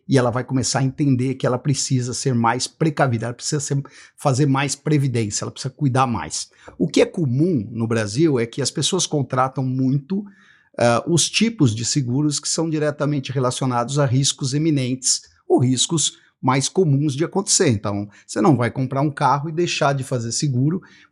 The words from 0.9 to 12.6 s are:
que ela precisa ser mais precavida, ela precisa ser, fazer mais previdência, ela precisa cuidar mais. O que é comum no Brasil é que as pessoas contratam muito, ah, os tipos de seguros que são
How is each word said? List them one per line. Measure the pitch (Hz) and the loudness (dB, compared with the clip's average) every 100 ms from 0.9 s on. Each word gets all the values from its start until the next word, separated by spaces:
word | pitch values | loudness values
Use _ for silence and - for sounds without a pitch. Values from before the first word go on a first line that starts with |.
| 131 143 120 131 127 | 0 0 2 0 -2
que | 131 | -2
ela | 123 | 0
precisa | 147 131 - 131 123 | -2 -2 0 -2 -2
ser | 113 139 | -4 -2
mais | 120 117 123 - | 2 2 2 -4
precavida, | - 160 147 139 113 117 | -2 -2 2 0 0 -4
ela | |
precisa | 120 - 151 | -8 -6 -4
ser, | - 139 139 - - _ | -2 -4 -4 -14 -20 _
fazer | 143 127 147 | -2 2 2
mais | 135 143 - | 2 0 -4
previdência, | 156 151 139 120 107 - | 0 0 0 0 -2 -4
ela | 110 | -8
precisa | - 131 | -8 -10
cuidar | - 143 127 131 | -2 0 2 0
mais. | 104 78 - - _ - - | 0 -4 -8 -12 _ -16 -4
O | 175 | 0
que | - | 2
é | 240 | 2
comum | - 143 127 175 147 104 | 0 -2 2 2 0 -2
no | 117 113 | -4 -2
Brasil | 113 104 113 165 131 | 0 -2 2 2 2
é | 113 | -2
que | - | -2
as | 127 | -4
pessoas | - 143 185 - | -2 -2 -2 -2
contratam | 151 120 131 131 139 | -2 -2 0 0 0
muito, | 131 127 131 143 147 196 202 - _ _ _ - | -4 0 0 0 -2 -6 -6 -16 _ _ _ -2
ah, | 120 117 - | 2 2 2
os | 170 - | 0 0
tipos | - 226 226 135 110 | 0 0 4 2 2
de | 120 | -2
seguros | 151 120 127 151 143 | -2 0 0 0 -2
que | - | -4
são | - | -2